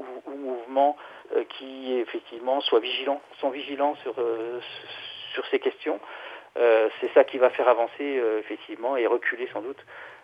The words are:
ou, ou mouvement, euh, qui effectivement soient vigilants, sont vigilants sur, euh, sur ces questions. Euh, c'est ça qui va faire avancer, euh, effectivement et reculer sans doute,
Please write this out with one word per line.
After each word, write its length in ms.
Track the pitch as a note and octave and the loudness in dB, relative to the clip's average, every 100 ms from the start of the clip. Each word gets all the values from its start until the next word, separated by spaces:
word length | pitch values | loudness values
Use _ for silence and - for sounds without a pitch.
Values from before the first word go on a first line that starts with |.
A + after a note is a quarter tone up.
| C3 B2+ - | -12 -12 -12
ou, 60 | |
ou 40 | C#3 | -10
mouvement, 600 | C#3 B2 A#2 C3+ C#3+ - - - - A#2 | -6 -8 -2 4 4 2 -8 -18 -4 -2
euh, 80 | A2+ | -2
qui 500 | - C3 C3+ C3 B2+ | -6 -12 -10 -4 -2
effectivement 640 | A2+ A2+ - A#2 B2+ C#3 | -2 -6 -10 -8 -2 -2
soient 180 | - A#2+ | 2 2
vigilants, 420 | A#2+ - C3+ C#3 - - | 2 -2 -2 -4 -6 -6
sont 100 | C#3+ | -4
vigilants 460 | C3+ C#3 C#3 C#3+ C#3+ | -4 -6 -2 -2 -2
sur, 200 | B2+ A#2 | -6 -4
euh, 420 | A#2 A2+ A#2 B2 - - - - - - - | -2 -2 -4 -8 -10 -14 -14 -14 -14 -14 -8
sur 120 | - - | -8 -2
ces 120 | C3+ | 0
questions. 400 | B2+ - - G2+ - - - - - - | 0 -2 -4 -6 -8 -14 -14 -16 -10 2
Euh, 320 | A#2+ A2 A2 - | 6 8 6 2
c'est 120 | B2+ | 4
ça 100 | D3+ | 6
qui 140 | C#3 C3+ | 6 6
va 120 | B2 | 4
faire 180 | - B2 | 6 6
avancer, 480 | A#2 A#2 - C#3+ C3+ | 6 4 -2 -4 0
euh, 200 | A#2 A2 | 0 0
effectivement 580 | G#2+ G#2+ - D#3+ A#2 C3+ | -2 -8 -10 -6 -2 0
et 100 | A2 | 2
reculer 400 | A#2+ - A#2 B2 | 2 2 -2 -4
sans 80 | A2+ | -6
doute, 180 | A2+ C#3 - - - - | -8 -10 -16 -18 -18 -20